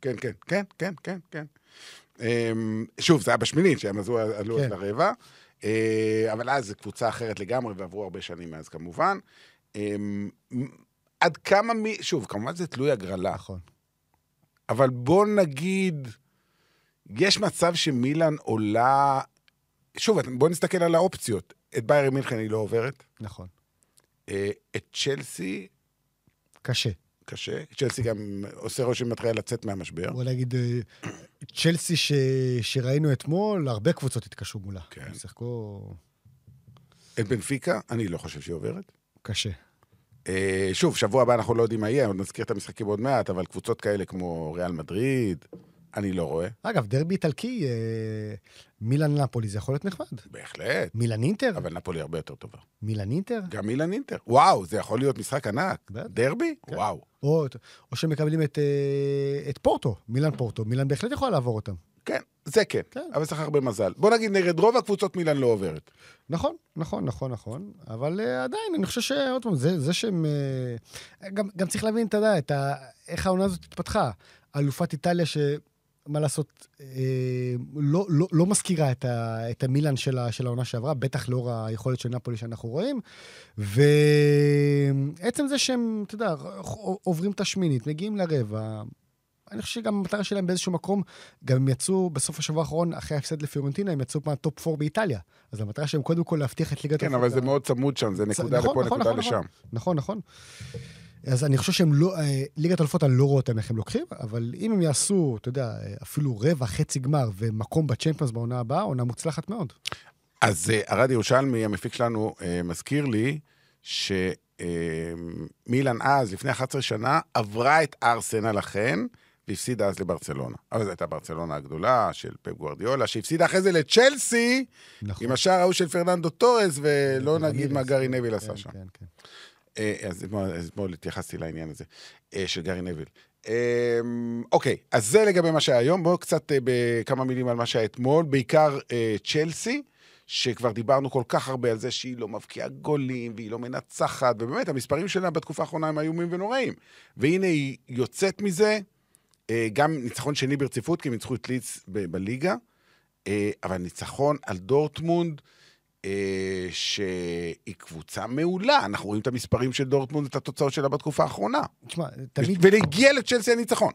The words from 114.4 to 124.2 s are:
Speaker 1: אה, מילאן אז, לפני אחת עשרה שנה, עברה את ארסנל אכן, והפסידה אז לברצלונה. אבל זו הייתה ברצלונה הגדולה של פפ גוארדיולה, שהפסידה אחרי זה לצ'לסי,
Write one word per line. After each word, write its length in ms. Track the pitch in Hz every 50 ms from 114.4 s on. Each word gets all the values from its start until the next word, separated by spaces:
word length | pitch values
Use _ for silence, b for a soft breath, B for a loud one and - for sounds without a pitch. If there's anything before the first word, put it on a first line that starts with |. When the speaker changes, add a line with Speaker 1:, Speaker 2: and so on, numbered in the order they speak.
| _ _ _ _
Speaker 1:
אה, 60 | 92 87 87 85 82 82 80 80 82 85 85 82 85 85 85 82 80 - - _ _ -
מילאן 300 | 120 131 139 135 120 -
אז, 320 | - 135 143 139 131 104 92
לפני 180 | 95 - 135
אחת 180 | 127 - 131 127
עשרה 120 | - 139
שנה, 380 | 123 - 113 107 113 127 143 160 156 _ _
עברה 500 | 120 113 101 104 113 120 135 147 160 160
את 120 | 143 - - -
ארסנל 560 | 120 120 113 113 - - 110 104 113 107 101
אכן, 400 | - - - 98 104 123 147 185 240 247 b b b b b b b -
והפסידה 400 | 101 - - - 127 107 107 101
אז 120 | 95 90
לברצלונה. 560 | 98 87 87 76 - - 76 67 65 62 60 - _ _
אבל 120 | - 113 110
זו 60 | 98
הייתה 160 | 90 82 -
ברצלונה 500 | 80 78 76 - - 82 78 85 82 76
הגדולה 540 | 73 71 69 76 78 87 113 131 123 107 90 76
של 160 | - - 85 80 -
פפ 100 | _ -
גוארדיולה, 560 | 87 - - 76 76 80 90 113 131 139 120 104
שהפסידה 380 | - 117 101 - 160 165 170
אחרי 160 | 156 - 190
זה 100 | 190 196
לצ'לסי, 960 | 180 165 147 - - 220 240 269 285 269